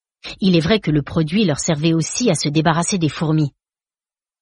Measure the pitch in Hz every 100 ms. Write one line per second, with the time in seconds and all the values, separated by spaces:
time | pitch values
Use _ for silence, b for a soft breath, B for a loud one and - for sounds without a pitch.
0 | _ _ B B 190 170 156 220 - 151
1 | 139 - 156 190 196 139 - 151 165 165
2 | 156 - 247 156 156 151 170 156 170 196
3 | 160 - 156 156 143 _ _ _ _ _
4 | _ _ _ _